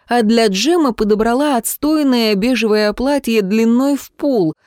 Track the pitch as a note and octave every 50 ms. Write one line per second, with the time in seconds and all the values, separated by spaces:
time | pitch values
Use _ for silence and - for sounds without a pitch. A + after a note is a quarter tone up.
0 | _ - A#3+ A#3+ A3 G#3 A#3 A#3 A3+ G#3+ F#3 G3 A3+ D#4 F4+ F4 D4 B3+ A3 -
1 | G#3+ G3+ G#3+ G3+ A3 A#3 A#3+ C4+ D4 D4+ C4 A#3 - - - - D4 D4+ D#4 D4+
2 | D4 C4+ B3 A#3+ A3+ G#3+ G#3 F#3+ A3 B3+ B3+ G#3+ A3+ G3+ G#3+ G#3+ G#3+ G#3 G#3 -
3 | B3 C#4 D4 C4+ - A#3 A3+ G#3+ G3 F3+ G#3+ A3 A3+ A3+ A#3 B3 C4+ C#4+ C#4+ B3+
4 | - - _ - D#4 C#4+ B3+ G#3 E3+ D#3 - - _